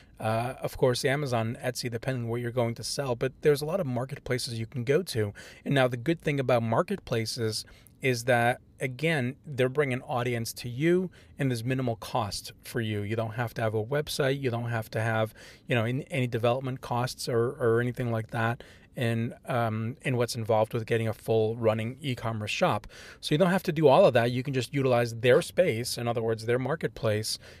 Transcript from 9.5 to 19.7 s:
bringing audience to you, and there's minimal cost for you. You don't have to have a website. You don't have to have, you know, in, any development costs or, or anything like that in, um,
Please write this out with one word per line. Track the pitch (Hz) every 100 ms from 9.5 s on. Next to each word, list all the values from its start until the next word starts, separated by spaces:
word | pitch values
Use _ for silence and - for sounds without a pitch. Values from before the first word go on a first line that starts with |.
| 127 127
bringing | 139 143 123
audience | - 127 123 120 117
to | - 120
you, | 120 165 180 185 - - -
and | 135
there's | 120
minimal | 117 131 127 117
cost | - 131 104 - - -
for | - 127
you. | 110 104
You | 101
don't | 110 110
have | 110 117
to | -
have | 113
a | 110
website. | 107 143 151 - 135 139
You | 135
don't | 117 120
have | 113 113
to | 117
have, | 113 113 110 - - - -
you |
know, | 123
in, | 110 131
any | - 151 123
development | 117 120 127 135 131
costs | - 120 123 - -
or, | 117 120 -
or | 120 113
anything | 123 120 123
like | 113 110
that | 117 113 123 - - - -
in, | 117 113 117 -
um, | - 127 117